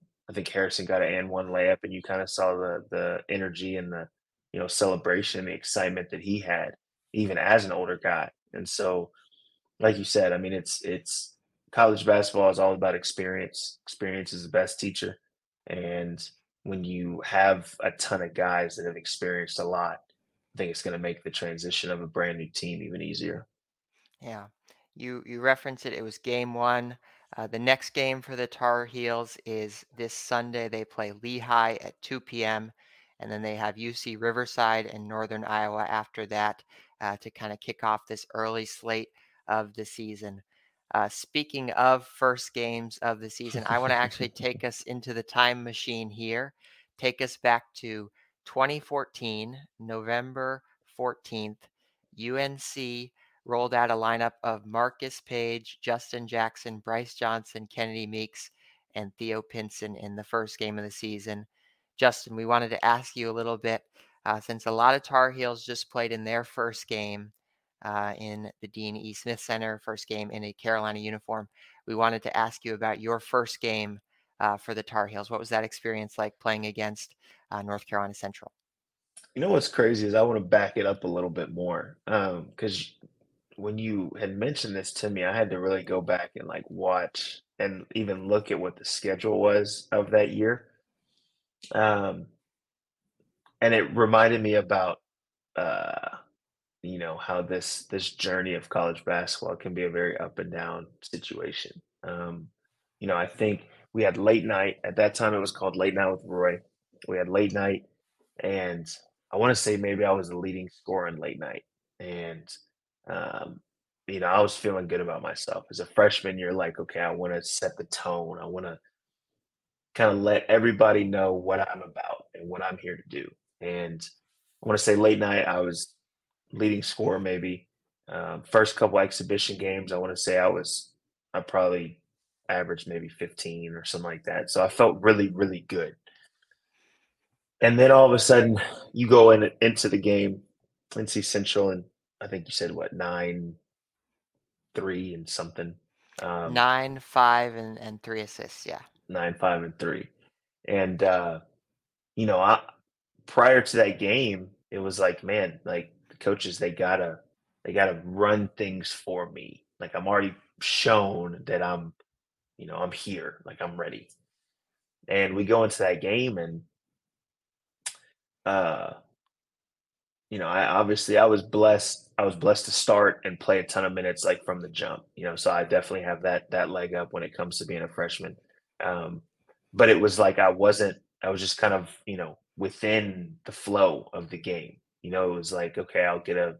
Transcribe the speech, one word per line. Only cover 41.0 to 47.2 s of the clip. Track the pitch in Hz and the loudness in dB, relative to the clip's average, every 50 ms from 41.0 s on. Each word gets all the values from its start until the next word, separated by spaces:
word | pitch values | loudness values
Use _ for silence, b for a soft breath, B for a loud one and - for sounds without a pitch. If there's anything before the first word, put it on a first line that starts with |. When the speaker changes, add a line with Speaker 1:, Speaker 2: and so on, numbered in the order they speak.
| 101 101 | 0 -2
Speaker 2:
speaking | - - - - _ 151 147 151 - 139 131 123 | -4 -10 -14 -6 _ -4 -4 -4 -6 -6 -6 -4
of | - - 123 127 131 127 123 | 0 4 6 6 6 4 2
first | - - - 135 127 123 123 - - - | -8 -6 0 0 0 0 0 -6 -10 -6
games | 123 117 117 117 117 117 113 - - | -6 -4 -4 -4 -6 -8 -10 -12 -6
of | - 117 113 107 | -4 -4 -4 -4
the | 110 110 | -8 -14
season, | - - 120 117 - 117 110 | -12 -12 -12 -8 -8 -6 -2
I | - 117 120 | 0 0 0
wanna | 127 131 127 | 2 2 2
actually | 120 123 120 - - 127 117 | 2 2 -2 -2 -6 -8 -8
Speaker 1:
<laughs> | |
Speaker 2:
take | - - 131 127 123 120 - | -8 -6 -6 -6 -4 -4 -6
us | 123 110 - - | -8 -8 -8 -10
into | - 123 123 117 131 117 | -10 -10 -10 -10 -8 -8
the | 117 110 | -8 -10
time | - - 123 123 123 123 123 120 | -4 2 2 4 4 2 0 -6
machine | 120 113 - - - 117 113 113 107 | -10 -10 -10 -8 -8 -6 -8 -8 -10
here. | 104 107 113 113 113 117 131 139 b b b b b b b b _ _ | -10 -10 -8 -6 -4 -6 -6 -8 b b b b b b b b _ _
Take | - 127 123 - | -4 -4 -2 -2